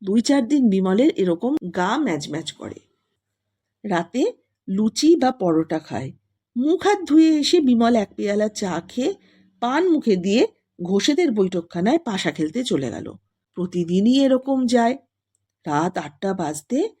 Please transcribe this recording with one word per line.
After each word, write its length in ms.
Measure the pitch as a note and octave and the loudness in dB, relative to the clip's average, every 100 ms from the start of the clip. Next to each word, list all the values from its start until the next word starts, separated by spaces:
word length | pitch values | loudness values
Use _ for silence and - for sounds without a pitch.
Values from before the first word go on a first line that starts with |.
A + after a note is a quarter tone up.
দুই 160 | F#3+ A3 | -2 0
চার 280 | A3+ C#4 A3+ | 2 2 2
দিন 220 | D4 A#3+ | 2 4
বিমলের 400 | F#3+ F#3 G3 D4 | 2 2 4 2
এরকম 460 | - F3+ E3+ A#3+ D4+ F#3 | 2 0 0 -2 -4 -4
গা 240 | F#3 F3+ C4 | -4 -2 -2
ম্যাজ 320 | C4 D3+ C#3+ | -2 -4 -6
ম্যাজ 220 | D3 D#3+ | -10 -10
করে। 280 | - - - - _ _ _ _ _ _ _ _ _ | -12 -14 -16 -20 _ _ _ _ _ _ _ _ _
রাতে 480 | G#3+ F3 F3 B3 G#4 - _ _ - | -4 -4 -4 -2 -2 -4 _ _ -6
লুচি 480 | F#3+ G#3+ - D4+ E4+ | -2 -2 2 4 4
বা 140 | B3+ | 2
পরোটা 480 | B3 F#3 D#3 D#3+ D#3+ | 0 0 0 0 -4
খায়। 340 | - A2+ C3+ - _ _ _ A#3+ | -6 -10 -10 -14 _ _ _ -4
মুখ 300 | C#4 F#4 F#4+ | -2 0 0
হাত 120 | G4+ E4 | -2 2
ধুয়ে 200 | D4+ D#4+ | 4 4
এসে 320 | D#4 C#4+ F4+ | 2 2 2
বিমল 360 | C4+ A#3 A#3 A#3 | 4 2 4 2
এক 180 | G3 - | 0 -4
পেয়ালা 320 | G#3 G#3 G#3+ | -4 -2 -2
চা 340 | G#3+ F#3+ E3 F3+ | -4 -6 -6 -6
খেয়ে 260 | - C#4+ G4 _ _ _ _ | -6 -4 -6 _ _ _ _
পান 280 | A#3+ C#4+ F#4 | -4 0 2
মুখে 280 | D#4 A#3 F#3 | 2 2 0
দিয়ে 300 | F3+ G#3+ G#4+ _ _ - | 2 2 0 _ _ -12
ঘোষেদের 480 | F3 G3 - D4 E4+ | -4 0 0 0 0
বৈঠকখানায় 680 | G#3+ F#3+ F#3 E3+ F3 G3 E4+ | 0 -2 -4 -6 -2 0 0
পাশা 320 | D4 F#3 E3+ | -2 -4 -4
খেলতে 340 | C#3+ D#3 A#3 | -4 -4 -4
চলে 260 | B3 E3 B2+ | -2 -2 -4
গেল। 220 | F#2 A2 G2 _ _ _ | -8 -12 -16 _ _ _
প্রতিদিনই 640 | - F3+ F3+ E3+ F#3 G#3+ C4+ | -10 -6 -4 -2 2 4 4
এরকম 460 | C4+ C4 C4 C4+ B3 | 4 2 0 -2 2
যায়। 300 | A#3+ A#3 C4+ _ _ _ _ _ _ - | 2 2 -2 _ _ _ _ _ _ -4
রাত 320 | D3 F3 F#3 | -2 -2 -4
আটটা 360 | D3 - G3 | -10 -8 -6
বাজতে 540 | F#3+ D3+ D3+ - B3+ A4 - | -4 -6 -8 -4 -4 -4 -8